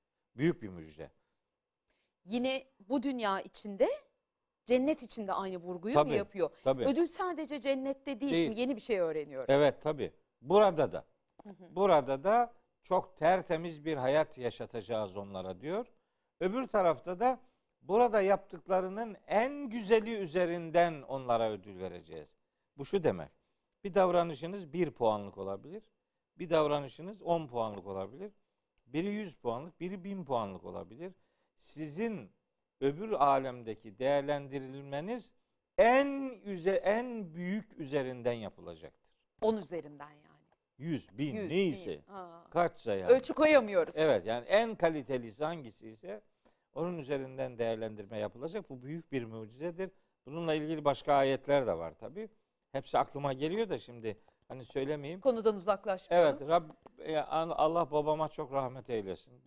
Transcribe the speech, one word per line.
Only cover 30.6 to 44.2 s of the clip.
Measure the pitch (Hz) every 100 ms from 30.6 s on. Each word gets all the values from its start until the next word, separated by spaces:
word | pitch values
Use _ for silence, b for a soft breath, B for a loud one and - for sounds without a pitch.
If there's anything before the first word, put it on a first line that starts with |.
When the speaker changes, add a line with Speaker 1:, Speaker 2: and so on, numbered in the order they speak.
| 95
Speaker 1:
olabilir. | 90 90 113 175 180 _ _ _ _
Sizin | - 147 156 147 226 202 101 _ _ _ _ _
öbür | 135 147 220
alemdeki | 185 143 135 131 123 113 107 110 98
değerlendirilmeniz | 127 143 139 147 139 139 131 135 139 139 175 240 - _ _ _ _ -
en | 220 254 285 277 269 226 196
üze-, | 190 170 185
en | 185 214 247 233 180
büyük | 160 180 208 - -
üzerinden | 143 147 131 123 120
yapılacaktır. | 120 104 - 87 82 82 - _ _ _ _
Speaker 2:
On | 214 220
üzerinden | 156 170 147 147 147
yani. | 147 151 _ _ _ _ _
Speaker 1:
Yüz, | 156 143 - 98
bin, | 147 110
Speaker 2:
Yüz, | 196
Speaker 1:
neyse. | 165 190 101 101
Speaker 2:
bin. | 76
Ha. | - 196 180 170 165
Speaker 1:
Kaçsa | 165 175 - 113 98
yani. | 92
Speaker 2:
Ölçü | 254 262
koyamıyoruz. | - 311 294 220 196 160 160
Speaker 1:
Evet, | 156 113